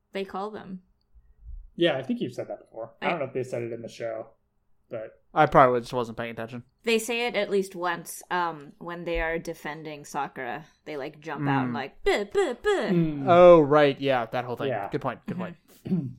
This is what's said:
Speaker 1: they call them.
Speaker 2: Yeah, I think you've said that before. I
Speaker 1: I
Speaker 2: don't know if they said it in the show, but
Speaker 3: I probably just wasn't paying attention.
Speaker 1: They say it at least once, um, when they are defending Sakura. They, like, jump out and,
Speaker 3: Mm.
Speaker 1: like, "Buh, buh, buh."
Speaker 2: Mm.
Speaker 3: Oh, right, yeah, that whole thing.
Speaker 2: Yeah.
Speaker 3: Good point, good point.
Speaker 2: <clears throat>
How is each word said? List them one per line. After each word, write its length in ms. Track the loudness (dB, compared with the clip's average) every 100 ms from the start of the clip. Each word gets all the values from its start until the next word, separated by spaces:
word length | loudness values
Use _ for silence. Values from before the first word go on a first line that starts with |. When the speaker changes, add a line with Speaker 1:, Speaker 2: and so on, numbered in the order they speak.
| _
Speaker 1:
they 100 | -10
call 280 | -8 -8 -10
them. 300 | -10 -14 -14 -16 _ _ -20 -20 _ -16 -16 -14 -2
Speaker 2:
Yeah, 220 | 0 0
I 60 |
think 180 | -4 -4
you've 120 | -6
said 140 | -8 -12
that 100 | -14
before. 320 | -14 -14 -14 -8
I 60 | -6
Speaker 1:
I 20 |
Speaker 2:
don't 100 | -4
know 60 | -4
if 80 |
they 100 | -6
said 200 | -6 -8
it 80 | -8
in 80 | -10
the 80 | -12
show, 380 | -10 -10 -10 -12 _ _ _ _ _ _
but 300 | -14 -14 -18 _
Speaker 3:
I 140 | 0 4
probably 320 | 6 6 4
just 120 | -2
wasn't 240 | -6 -6 -8
paying 140 | -10
attention. 320 | -10 -12 -12 -16 _
Speaker 1:
They 160 | -2 -2
say 260 | -2 -4 -4
it 80 | -2
at 140 | -2
least 260 | -2 -2 -6
once, 460 | -6 -6 -10 -16 -6
um, 420 | -4 -4 -6 -16 -18
when 260 | -14 -10
they 160 | -4 -2
are 180 | -2 -4
defending 640 | -6 -10 -12 -12 -12 -14 -10
Sakura. 600 | -8 -8 -8 -8 -10 -12 _ -12
They, 100 | -10
like, 220 | -10 -12
jump 280 | -12 -4 -2
out 160 | 0 -2
and, 60 |
Speaker 3:
Mm. 40 | -6
Speaker 1:
like, 280 | -10 -4
"Buh, 220 | 0 0 0
buh, 220 | 0 -2 -2
buh." 280 | -2 0 2
Speaker 2:
Mm. 340 | 2 0 0 6
Speaker 3:
Oh, 340 | 10 12 12
right, 380 | 10 6 6 4
yeah, 260 | 0 0 0
that 180 | -4 -4
whole 100 | -4
thing. 120 | -4
Speaker 2:
Yeah. 200 | -4 -4
Speaker 3:
Good 100 | -4
point, 180 | -4 -6 -8
good 120 | -8
point. 180 | -10 -12 _ -16 -2
Speaker 2:
<clears throat> 260 | -2 -2